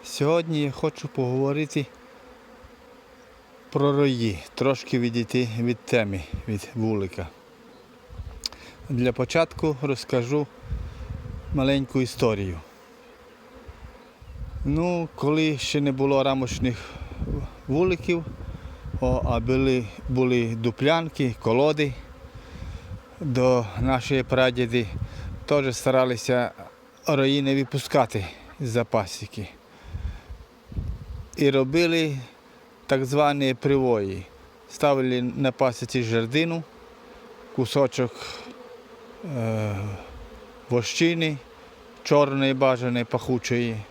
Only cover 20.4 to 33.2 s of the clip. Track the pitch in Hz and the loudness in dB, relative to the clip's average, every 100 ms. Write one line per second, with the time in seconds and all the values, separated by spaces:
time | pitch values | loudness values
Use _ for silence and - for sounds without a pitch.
20.4 | 117 113 117 - 139 165 160 - 131 110 | 2 0 -2 2 2 2 0 -2 -2 0
21.4 | 117 120 151 151 143 123 - - - - | 2 4 4 2 -2 -2 -14 -18 -18 -18
22.4 | - - - - - - - - 156 127 | -16 -14 -12 -12 -14 -16 -16 -8 -2 2
23.4 | 127 123 107 104 127 131 - 135 123 127 | 4 4 2 -2 0 0 2 0 2 4
24.4 | 127 123 123 120 110 - - - - - | 4 2 0 0 0 -6 -8 -8 -12 -12
25.4 | - 147 135 117 135 131 127 117 - 123 | 0 0 2 0 2 4 4 0 0 0
26.4 | 117 - - - - - - 143 135 143 | 0 -6 -20 -20 -20 -8 0 2 4 4
27.4 | 135 139 131 139 - 143 120 113 92 - | 2 0 0 -4 0 2 2 0 -6 -12
28.4 | - - 131 120 117 113 95 - 101 - | -20 -8 -2 0 2 0 0 -8 -12 -12
29.4 | 95 - - - - - - - - - | -12 -14 -20 -20 -14 -10 -8 -10 -16 -18
30.4 | - - - - - - - - - - | -20 -20 -10 -8 -8 -10 -12 -14 -12 0
31.4 | 143 135 131 160 170 165 156 135 120 - | 2 4 2 2 2 2 0 -4 -8 -20
32.4 | - - - - - 135 131 143 | -20 -20 -20 -20 0 0 2 4